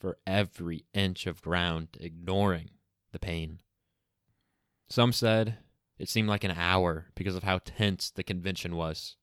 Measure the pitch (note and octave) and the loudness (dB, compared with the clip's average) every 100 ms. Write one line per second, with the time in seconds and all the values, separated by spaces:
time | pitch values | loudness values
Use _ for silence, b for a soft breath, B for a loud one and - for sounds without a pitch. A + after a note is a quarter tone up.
0 | F#2 - - F#2+ F#2 - E2+ E2 - G2 | -8 -6 0 0 0 -2 -6 -6 -4 0
1 | F#2+ F2+ F2+ E2 E2 F2 F2 E2 D#2+ - | 0 0 -6 -6 -2 0 2 0 -6 -10
2 | E2+ E2 F2 F#2+ G2+ E2+ D#2+ _ _ _ | -14 -10 -2 2 2 2 -4 _ _ _
3 | _ - G2 E2 D#2+ E2+ _ _ _ _ | _ -10 -6 -4 -6 -10 _ _ _ _
4 | _ _ _ _ _ _ _ _ - - | _ _ _ _ _ _ _ _ -4 4
5 | A#2+ A#2+ A2+ A2 A2+ A2+ - _ _ - | 4 4 4 4 2 -2 -12 _ _ -12
6 | - A2+ G#2+ G2+ G2 E2+ F2 F#2+ F2+ D#2+ | -4 0 2 2 0 0 2 4 4 0
7 | - - F#2 F#2 F#2+ F#2 - - G#2 F2+ | -6 -6 -4 -2 0 0 -2 0 2 2
8 | - - - F#2 F2+ F2 F2+ E2+ D#2+ D#2 | -4 -6 -4 -4 -4 -4 -4 -4 -4 -4
9 | - - | -10 -16